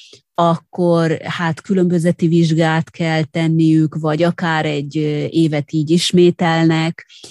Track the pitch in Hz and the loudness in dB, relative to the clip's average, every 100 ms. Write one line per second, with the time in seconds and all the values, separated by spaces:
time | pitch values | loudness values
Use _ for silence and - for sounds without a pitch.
0 | - - _ - 170 165 - - 175 170 | -20 -20 _ 0 0 0 -4 -2 0 2
1 | 165 160 - 160 165 156 - 190 180 175 | 0 -2 -6 -6 -4 -4 -2 0 2 2
2 | 170 170 170 170 165 160 160 160 - - | 0 0 2 2 2 2 2 0 -4 -6
3 | 165 160 156 170 165 160 160 160 156 156 | -4 -2 -4 -2 0 2 2 2 2 -2
4 | 156 156 170 170 175 160 156 147 143 156 | -4 0 0 0 -2 -2 -2 -4 -6 -4
5 | 151 147 143 165 160 151 143 156 147 175 | -4 -4 -2 0 0 -2 -4 -4 0 0
6 | - 180 175 170 170 165 165 160 160 - | 2 4 4 2 0 2 2 2 -2 -6
7 | - - - | -16 -20 -20